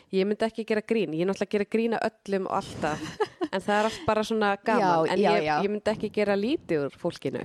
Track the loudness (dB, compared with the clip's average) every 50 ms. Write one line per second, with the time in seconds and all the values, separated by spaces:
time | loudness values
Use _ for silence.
0 | -10 -4 0 0 2 2 0 0 -2 -4 -2 -4 -4 -2 -2 -2 0 0 0 0
1 | 0 0 0 -2 0 0 0 -2 -2 -2 0 -2 -2 0 0 0 0 0 0 0
2 | -2 -2 -4 _ -8 -4 -2 -2 -2 -2 -4 -4 -4 -6 -8 -4 -2 -2 -2 -4
3 | -6 -10 -4 -4 -4 -4 -4 -8 -8 -4 -4 -4 0 0 2 2 2 0 -2 -2
4 | -2 0 0 0 0 0 0 0 2 0 0 0 0 0 2 4 4 4 4 4
5 | 2 2 2 2 4 4 4 4 2 2 0 0 0 0 -2 -2 -2 -2 -2 -2
6 | -4 -4 0 0 0 2 2 0 0 0 -2 -2 -2 0 0 0 0 -2 -6 -4
7 | -6 -6 -4 -2 -6 -4 -4 -4 -6